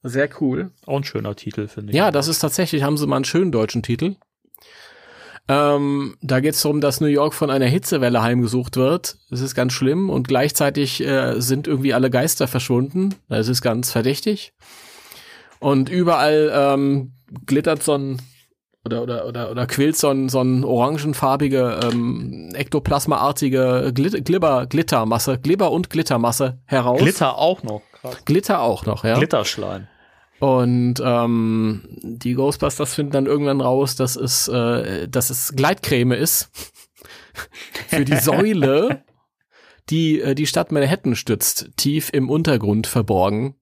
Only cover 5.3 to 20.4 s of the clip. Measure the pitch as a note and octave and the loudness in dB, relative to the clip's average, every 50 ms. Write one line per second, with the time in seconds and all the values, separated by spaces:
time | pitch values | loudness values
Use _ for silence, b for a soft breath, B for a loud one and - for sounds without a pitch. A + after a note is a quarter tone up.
5.3 | B B B - C#3 C#3+ D3 D3 C#3+ C#3+ C#3+ C#3+ C#3+ C#3 C#3 B2 - _ - C3 | B B B 0 2 2 4 4 2 2 2 0 -2 -2 -4 -6 -10 _ -4 0
6.3 | C3 C3 C3+ D3+ D3+ - - D3 D3 D3+ D3 C#3+ C3 - D#3 D3 C#3+ C#3+ C#3+ D3+ | 0 2 2 0 0 0 0 0 0 2 0 0 0 0 0 2 4 2 2 0
7.3 | C#3+ - D#3+ C#3+ C3+ C#3 C3+ A#2+ C3+ F#3+ - - F3 D3 B2+ A#2+ B2 A#2 A2 A#2 | 0 -2 -2 0 2 2 2 4 2 0 0 0 0 0 2 2 2 2 2 2
8.3 | A#2+ B2 A#2+ A2 A2+ B2+ B2 B2 - B2+ B2+ C3+ C3 B2+ - - - _ _ _ | 2 2 0 0 0 -2 -2 -2 -2 0 2 2 2 0 -4 -8 -12 _ _ _
9.3 | B2+ B2 C3 C3 - - B2 B2+ B2+ - C3 B2+ D3+ F3+ G3 F#3+ D3 C3 B2+ B2 | -8 -6 -6 -4 -2 -2 -2 -2 -2 0 0 0 0 0 0 -2 -2 -2 -2 0
10.3 | C3+ B2 C#3 D3+ - - D3+ C#3 C#3 D3 C#3+ C3 - - - C#3 C3+ C3+ C3 B2 | 2 2 2 0 0 0 0 0 0 0 -2 -2 -2 -4 -2 0 0 0 0 0
11.3 | A#2+ A2 B2 A#2+ C3 C3+ - D#3+ D3+ C3 C3 C#3 B2+ B2+ C3 C3 B2 B2 C3+ E3 | -2 -2 0 0 0 -2 0 -2 -2 0 0 0 2 2 2 2 2 2 0 0
12.3 | - - C#3+ B2+ - B2+ - - B2+ A#2+ C3 C#3 D3+ F3+ F#3+ G3+ F#3 - _ _ | 0 -2 -2 -2 -2 -4 -2 0 0 0 0 0 -2 -2 -2 -2 -2 -6 _ _
13.3 | A#2 A2 A2 A#2 B2+ B2+ - B2 A2 A#2 B2 - - A#2+ A2+ C3+ C#3 - - A3 | -2 -2 0 0 -2 0 0 -2 -2 -2 -4 -2 -2 0 0 0 -2 -2 -2 -2
14.3 | G#3+ F#3+ - - _ B B B B B B B B B B B B B B B | -4 -4 -6 -16 _ B B B B B B B B B B B B B B B
15.3 | B B B B B B - C3+ C#3+ C3+ C3+ C3 F3+ F3+ F3+ E3+ E3+ C#3+ C3+ D3+ | B B B B B B 0 2 2 2 2 2 0 2 2 4 4 4 4 4
16.3 | D3+ D3+ D3+ D3+ - C#3+ C#3 C#3 C#3 C#3 C#3 C#3 C#3 C#3 C3 B2+ - _ _ _ | 4 4 4 4 4 2 4 4 4 2 2 2 0 0 -2 -6 -14 _ _ _
17.3 | - - - - C#3 C#3+ - E3+ D#3+ D#3 - - D3 C#3 C#3 C3+ C3 B2+ B2+ B | -20 -18 -4 0 0 2 2 2 0 0 0 0 0 0 0 -4 -6 -8 -10 B
18.3 | B B B B _ _ _ _ _ _ _ A#2 A2+ A#2 A#2+ D#3+ B2 - - A2+ | B B B B _ _ _ _ _ _ _ -6 -4 -4 -4 -4 -6 -6 -6 -8
19.3 | A#2+ A#2+ A#2+ G2+ A2 B2 B2 B2 - C3+ C#3 D3+ D#3+ - - D3 C#3 C3+ C3 C3 | -8 -8 -8 -6 -4 -4 -4 -2 0 2 2 2 2 2 2 2 2 2 0 0
20.3 | B2+ C3 | 0 2